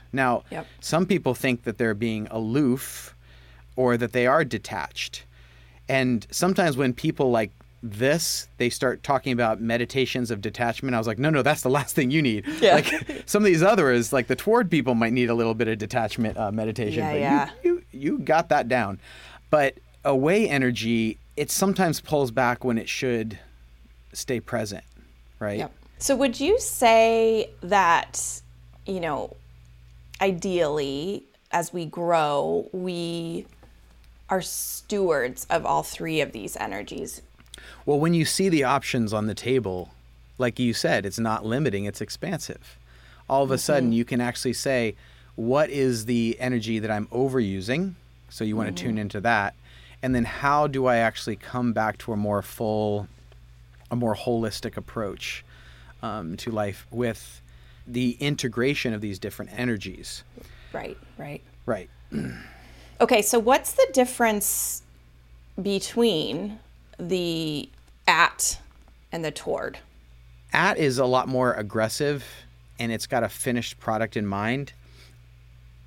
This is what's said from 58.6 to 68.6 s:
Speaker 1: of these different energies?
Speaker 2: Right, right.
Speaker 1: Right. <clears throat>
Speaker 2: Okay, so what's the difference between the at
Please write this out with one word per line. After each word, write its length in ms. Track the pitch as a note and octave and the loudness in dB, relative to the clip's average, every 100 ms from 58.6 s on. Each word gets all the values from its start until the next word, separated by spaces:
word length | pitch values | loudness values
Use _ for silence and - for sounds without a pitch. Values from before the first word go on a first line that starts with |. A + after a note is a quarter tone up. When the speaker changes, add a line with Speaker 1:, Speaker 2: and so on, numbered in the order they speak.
| B2+ C#3+ B2+ | 0 0 -2
Speaker 1:
of 80 | G#2+ | -4
these 160 | G#2 F#2+ | -6 -6
different 340 | G#2 - G2+ - | -8 -10 -10 -4
energies? 640 | B2 A2 F#2 - - - - - - - - | -2 -2 -6 -12 -14 -16 -18 -20 -20 -20 -14
Speaker 2:
Right, 240 | - - - - - | -12 -10 -14 -18 -16
right. 240 | D3 D3 - - - | -14 -14 -18 -12 -6
Speaker 1:
Right. 220 | G#2 F2+ - - | -6 -6 -20 -12
<clears throat> 80 | D2 B2 A#1 - - - - - - | -8 -8 -10 -16 -20 -20 -20 -8 0
Speaker 2:
Okay, 200 | A#3+ A#3 | 4 4
so 180 | G#3 A#3+ | 4 2
what's 340 | A3 C#4+ - | 4 4 4
the 120 | - C5 | 2 4
difference 880 | C4 B3 - A#3 G#3 - - - - - - - - - - - - | 4 2 2 2 2 -2 -4 -4 -8 -12 -20 -20 -20 -20 -20 -16 -6
between 960 | F#3 G3 - A#3 A#3 E3 A#2 C#3 G#3 G#3+ - - - - | -2 -2 -2 2 2 2 -2 -4 -8 -12 -18 -20 -20 -10
the 720 | F3 F#3 E3+ E3 D#3+ D3 - - - - - | -4 -2 0 -2 -2 -4 -8 -14 -20 -4 2
at 520 | E3 E3+ - - - | 6 4 2 -4 -4